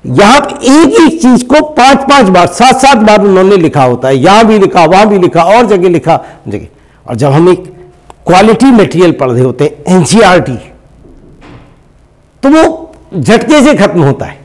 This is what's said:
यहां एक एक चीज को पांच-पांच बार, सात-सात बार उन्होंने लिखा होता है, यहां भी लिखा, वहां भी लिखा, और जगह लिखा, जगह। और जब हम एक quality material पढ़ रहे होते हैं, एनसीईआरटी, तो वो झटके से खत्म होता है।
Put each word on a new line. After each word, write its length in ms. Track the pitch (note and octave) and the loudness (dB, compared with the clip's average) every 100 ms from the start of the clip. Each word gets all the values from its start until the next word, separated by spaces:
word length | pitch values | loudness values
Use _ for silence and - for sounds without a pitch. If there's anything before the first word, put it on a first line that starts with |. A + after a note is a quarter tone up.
| - | -4
यहां 360 | B2+ G3+ C#4 C#4+ - | 0 2 0 -2 -6
एक 500 | B3 D4 D#4+ A4+ D#4 | 0 2 2 2 2
एक 80 | - | 2
चीज 220 | B3+ A#3 | 0 0
को 220 | - D4+ D4+ | 0 -2 0
पांच-पांच 600 | - C4 C#4 C#4 C#4 F#3+ | 0 0 0 0 0 2
बार, 220 | F3+ F3 | 2 0
सात-सात 500 | - A#3 - C4+ B3+ | 0 0 2 0 0
बार 240 | G#3+ G#3 | 2 2
उन्होंने 360 | G3+ F#3 F#3+ G3+ | 2 2 2 0
लिखा 260 | D#3+ D3 | 0 0
होता 240 | B2+ A#2+ C3 | -2 -2 -2
है, 100 | C3+ | 0
यहां 260 | D#3 G#3 | 2 2
भी 160 | A3+ G#3+ | 2 2
लिखा, 260 | F#3+ F#3 D#3+ | 0 0 2
वहां 200 | F#3 G#3+ | 2 2
भी 140 | G3+ | 0
लिखा, 240 | F3 E3 | 0 0
और 220 | E3 A3 A#3 | 0 0 2
जगह 240 | G3+ F3+ | 0 0
लिखा, 340 | E3 E3 D#3 - - A#2+ | -2 -2 -4 -6 -20 -12
जगह। 180 | G2 D#2 _ _ _ - | -12 -14 _ _ _ -12
और 80 | A#2 | -4
जब 160 | C#3 | -2
हम 180 | C#3+ F3+ | 0 0
एक 140 | F3 - - - _ _ - - | 0 -6 -20 -20 _ _ -12 -2
quality 380 | F3+ A3 A3 C4+ | 2 2 2 2
material 460 | A#3 F3 D#3+ F3 | 2 0 0 -2
पढ़ 180 | A#2+ B2+ | -2 -4
रहे 140 | A#2+ | -2
होते 200 | B2+ B2+ | -4 -2
हैं, 320 | D3 - - F#3 | -6 -6 -2 -2
एनसीईआरटी, 600 | C#3+ G#3 G3+ F3+ C#3+ A#2 - - _ _ - - - - - - - _ _ _ _ _ _ _ | 0 2 2 0 -2 -10 -14 -20 _ _ -20 -20 -20 -20 -20 -20 -20 _ _ _ _ _ _ _
तो 60 | C#4 | 0
वो 420 | D#4 D#4+ - - - _ F3+ | 2 0 -4 -16 -20 _ -8
झटके 440 | A#2+ A3 A3+ D4+ | -2 -2 0 0
से 120 | C4+ | 2
खत्म 300 | C#4 G3 E3+ | 0 -2 0
होता 220 | C#3 B2+ - | -2 -4 -10
है। 120 | - | -16